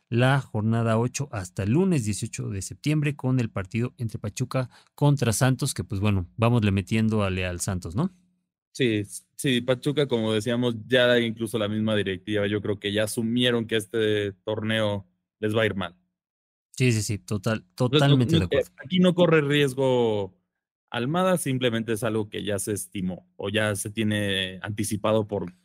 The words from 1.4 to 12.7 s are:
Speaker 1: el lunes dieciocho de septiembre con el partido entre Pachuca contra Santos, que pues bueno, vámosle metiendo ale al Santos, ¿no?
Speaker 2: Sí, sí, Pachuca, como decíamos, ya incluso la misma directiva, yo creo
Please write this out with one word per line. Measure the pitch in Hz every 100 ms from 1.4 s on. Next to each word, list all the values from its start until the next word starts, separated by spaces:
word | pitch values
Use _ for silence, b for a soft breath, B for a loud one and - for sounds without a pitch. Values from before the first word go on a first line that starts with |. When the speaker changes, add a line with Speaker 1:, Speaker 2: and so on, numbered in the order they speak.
| 90 -
Speaker 1:
el | 98
lunes | 139 190 160
dieciocho | 107 101 120 - 120
de | 98
septiembre | - - 143 151 147 147
con | 131 131
el | 110
partido | 104 95 113 123 -
entre | 113 -
Pachuca | 104 - 127 131 123 b b
contra | - 143 143 117
Santos, | 107 131 127 139
que | -
pues | 90 98
bueno, | 104 98 87 -
vámosle | 113 120 104
metiendo | 98 - 110 110 110
ale | 98 92
al | 92 87
Santos, | - 92 87 95
¿no? | 185 _ _ _ _ _ _
Speaker 2:
Sí, | - 123 107 101 - _ -
sí, | 143 123
Pachuca, | 123 127 151 143 143
como | 117 110
decíamos, | 110 104 120 123 113 104
ya | 127 123 120
incluso | 117 110 113 117
la | 104
misma | 110 110 107
directiva, | 98 92 - 104 101
yo | 104
creo | 104